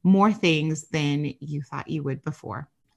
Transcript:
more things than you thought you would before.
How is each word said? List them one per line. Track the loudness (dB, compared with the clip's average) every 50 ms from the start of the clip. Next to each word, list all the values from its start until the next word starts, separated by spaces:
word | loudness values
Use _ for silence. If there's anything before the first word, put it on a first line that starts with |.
| _
more | 4 6 6 6 4 2
things | 2 2 2 2 2 2 0 -2 -4 -6 _
than | -4 -2 0 0 0 0 -2 -4 -6 -10
you | -10 -8 -8 -8
thought | -8 -8 -10 -12 -8 -6
you | -6 -6 -4
would | -4 -6 -4 -6
before. | -8 -8 -8 -10 -10 -10 -10 -10 -12 _ _ _ _ _